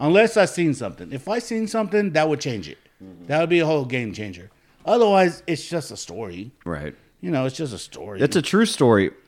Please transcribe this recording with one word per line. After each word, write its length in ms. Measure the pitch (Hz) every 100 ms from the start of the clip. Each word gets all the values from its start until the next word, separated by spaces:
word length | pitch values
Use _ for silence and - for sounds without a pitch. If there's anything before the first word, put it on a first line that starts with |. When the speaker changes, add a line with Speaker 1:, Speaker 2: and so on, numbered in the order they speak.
Speaker 1:
unless 360 | 147 190 220 220
I 80 | 185
seen 280 | - 165
something. 380 | 131 107 - 85
If 160 | 135 185
I 100 | 233
seen 280 | 233 226 220
something, 440 | 226 208 208 202
that 160 | 156 156
would 120 | 147
change 280 | 147 110 76
it. 100 | - _ _
Speaker 2:
Mm-hmm. 240 | 95 85 87
Speaker 1:
That 140 | 151
would 100 | 170
be 100 | 170
a 60 | 156
whole 180 | 151
game 280 | 127 127 113
changer. 380 | 92 104 87 92 _ _ _
Otherwise, 580 | - 233 220 196 180 170 -
it's 220 | 160 -
just 220 | 170 -
a 60 | 101
story. 540 | - 92 104 87 113 -
Speaker 2:
Right. 300 | 85 78 76 - _ _
Speaker 1:
You 100 | 180
know, 140 | 147
it's 120 | 131 131
just 180 | 147
a 40 | 98
story. 440 | - - 87 98
Speaker 2:
It's 120 | 143 185
a 40 |
true 240 | - 196
story. 460 | 220 - 127 104 92 -